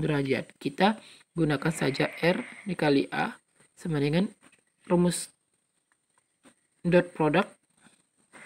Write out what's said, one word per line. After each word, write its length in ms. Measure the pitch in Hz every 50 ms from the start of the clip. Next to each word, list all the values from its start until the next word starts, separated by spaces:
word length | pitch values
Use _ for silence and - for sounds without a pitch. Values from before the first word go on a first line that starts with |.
| 151 -
derajat. 400 | 151 143 139 135 131 - - - _
Kita 400 | _ - 147 - - 185 208 220 208 - - - - _ _ _
gunakan 380 | 165 160 151 147 139 - 165 165
saja 320 | - - 139 135 - 151 - - - -
R 160 | 165 185 - 247 - - - -
dikali 480 | 196 180 - 165 - - 139 - -
A 240 | - - - 220 240 - _ _ _ _ _ _ _
sama 240 | - - 180 160 147
dengan 320 | 139 147 151 175 196 220 - _ _ _ _ _ _ _ _ _ _ -
rumus 400 | 180 175 175 175 170 - - - _ _ _ _ _ _ _ _ _ _ _ _ _ _ _ _ _ _ _ _ _ _ _ - _ _ _ _ _ _ - 175
dot 240 | 170 180 180 -
product 400 | - - 160 151 147 175 208 - - _ _ _ _ _ _ _ _ _ _ _ _ _ _ _ - - -